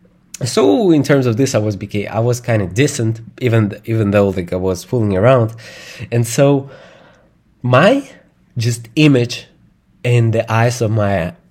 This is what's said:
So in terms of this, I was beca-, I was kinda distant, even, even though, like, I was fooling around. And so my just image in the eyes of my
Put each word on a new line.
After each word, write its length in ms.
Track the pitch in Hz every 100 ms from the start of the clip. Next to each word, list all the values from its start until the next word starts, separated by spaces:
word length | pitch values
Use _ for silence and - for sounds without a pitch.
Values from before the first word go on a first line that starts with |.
| _ _ _ -
So 460 | 123 - 269 277 196
in 140 | 156
terms 220 | 139 143 123
of 100 | 113
this, 180 | 135
I 40 | 110
was 180 | 107 98
beca-, 340 | 101 104 98
I 80 | 107
was 220 | 120 120
kinda 260 | - 113 92
distant, 540 | 98 147 - 113 113 - -
even, 400 | 127 113 104 -
even 260 | - 113 101
though, 200 | 101 98
like, 220 | 95 87
I 40 | 92
was 260 | 95 90
fooling 340 | - 123 107 92
around. 380 | 117 131 113 - - - - - 113
And 160 | 120 117
so 420 | - 139 139 139 - - - - _ _ _ _ _
my 400 | 123 123 190 277 - - _ _ _ -
just 300 | 113 117 - -
image 500 | 151 131 120 - - _ _ _ _ _
in 300 | 120 120 113
the 180 | 113 113
eyes 280 | 113 120 120
of 100 | 110
my 440 | 113 101 98 85 - _